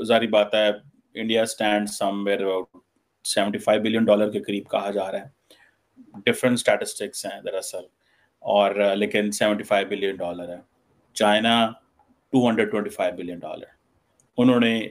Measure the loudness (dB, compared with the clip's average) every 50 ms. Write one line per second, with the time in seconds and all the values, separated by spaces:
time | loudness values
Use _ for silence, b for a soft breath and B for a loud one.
0 | 0 2 2 2 2 4 4 2 2 4 2 2 2 2 0 -2 -6 -20 _ _
1 | _ _ -10 -8 -4 -2 0 0 0 -2 -2 -2 0 2 2 2 0 -2 -4 -4
2 | -4 -4 -2 -2 -2 -2 -2 -2 0 -2 -2 -2 -4 -8 _ -20 _ _ _ _
3 | _ _ _ _ -8 -4 -2 -2 0 0 -2 -2 0 2 2 2 2 0 0 2
4 | 4 4 4 4 4 2 -2 -4 -4 -4 -4 -6 -4 -4 -4 -4 -4 -2 -4 -4
5 | -4 -4 -6 -8 -10 -12 -20 _ _ b b b b b b b b _ _ -20
6 | -20 _ -14 -4 -2 -2 0 2 2 0 0 0 2 2 0 0 0 -4 -8 -8
7 | -8 -8 -8 -10 -10 -10 -10 -10 -10 -8 -6 -6 -6 -8 -10 -12 -14 -16 _ _
8 | _ _ _ _ _ _ _ _ -2 2 4 4 4 4 4 2 2 2 2 2
9 | 0 0 0 0 0 0 0 0 0 0 0 0 0 0 0 0 2 0 -4 -4
10 | -2 -4 -4 -4 -6 -8 -8 -8 -10 -12 -12 -14 -16 _ _ _ _ _ _ _
11 | _ _ -4 0 2 4 4 4 4 2 2 4 2 2 -2 -6 _ _ _ _
12 | _ _ _ _ _ _ 2 2 4 4 4 2 2 0 0 -2 -4 -4 -4 -4
13 | -2 -2 -4 -6 -8 -10 -10 -12 -12 -12 -14 -14 -16 -20 _ _ _ _ _ _
14 | _ _ _ _ _ _ _ 2 4 4 4 4 4 2 2 0 -4 -6